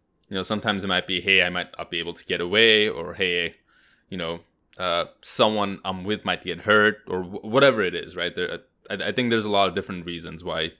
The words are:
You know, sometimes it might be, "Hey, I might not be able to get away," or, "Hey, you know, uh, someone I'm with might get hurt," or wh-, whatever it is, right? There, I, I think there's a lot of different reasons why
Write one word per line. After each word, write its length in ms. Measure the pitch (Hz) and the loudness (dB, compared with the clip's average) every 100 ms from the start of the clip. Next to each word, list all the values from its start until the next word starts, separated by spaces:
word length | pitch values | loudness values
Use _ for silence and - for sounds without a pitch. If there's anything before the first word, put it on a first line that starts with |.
| _ _ - | _ _ -10
You 60 | 95 | -6
know, 80 | |
sometimes 400 | 92 107 110 101 95 | -4 -2 -2 -2 0
it 20 | |
might 200 | 90 - | -2 0
be, 120 | 90 | -2
"Hey, 240 | 101 95 | 4 4
I 60 | 90 | 4
might 280 | 90 87 - | -2 -8 -10
not 140 | 85 | -8
be 80 | 87 | -6
able 140 | 82 | -6
to 100 | 85 | -10
get 160 | - 87 | -6 -4
away," 480 | 87 104 113 107 107 | 0 4 6 6 2
or, 280 | - 85 85 | -2 -8 -4
"Hey, 400 | 95 87 85 - _ _ _ _ - | 0 0 -2 -8 _ _ _ _ -14
you 80 | 92 | -8
know, 240 | 82 85 _ _ _ - | -6 -8 _ _ _ -6
uh, 280 | 92 85 82 _ | -2 0 -2 _
someone 600 | - - 110 107 101 95 | -6 2 2 2 -2 -4
I'm 220 | 95 92 92 | -6 -6 -4
with 180 | 104 | -4
might 200 | 98 87 | -2 -4
get 180 | 90 85 | -4 -4
hurt," 380 | 107 107 107 - - | 4 6 4 2 -6
or 140 | 92 | -6
wh-, 200 | 87 101 | -6 -10
whatever 380 | 110 123 139 113 | 0 4 4 4
it 140 | 92 85 | 0 -2
is, 200 | - 90 | -8 -6
right? 180 | 87 | -6
There, 260 | 87 90 85 _ _ - | -4 -6 -6 _ _ -10
I, 40 | 101 90 | -6 -4
I 40 | |
think 180 | 101 120 | -2 0
there's 160 | 113 107 | 0 2
a 40 | |
lot 180 | 101 95 | 2 2
of 80 | 90 | 0
different 300 | 90 90 85 | -6 -8 -8
reasons 360 | 85 82 80 | -10 -12 -12
why 300 | 87 80 82 | -8 -4 -4